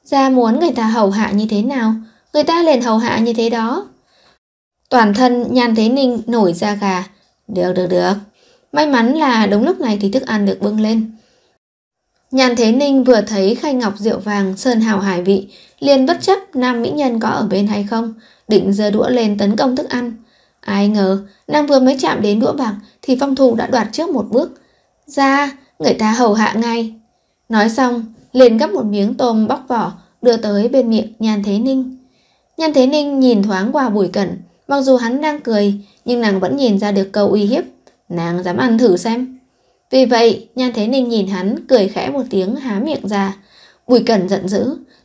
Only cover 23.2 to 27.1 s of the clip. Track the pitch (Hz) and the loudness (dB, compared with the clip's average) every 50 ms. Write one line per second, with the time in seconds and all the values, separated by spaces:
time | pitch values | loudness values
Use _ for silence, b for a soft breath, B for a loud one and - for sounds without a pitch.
23.2 | 285 277 269 269 269 247 226 226 - - - 233 208 214 - 294 330 381 302 226 | 0 -2 0 2 4 2 4 2 -2 -2 -2 -2 -2 -2 -4 -6 -4 -4 -4 -4
24.2 | 202 - 202 262 330 - - b b b b b b b b b _ 294 - 285 | -4 -2 -2 -2 -2 -2 -8 b b b b b b b b b _ -10 -2 0
25.2 | 277 269 277 285 285 277 269 B B B B _ 247 247 - - 220 220 226 247 | 0 2 2 0 -2 -4 -6 B B B B _ -2 -2 0 0 0 0 2 2
26.2 | 247 220 202 220 214 - - 220 233 233 226 233 233 220 - - _ _ | 2 2 4 2 0 0 0 -2 -4 -2 -4 -4 -6 -8 -10 -16 _ _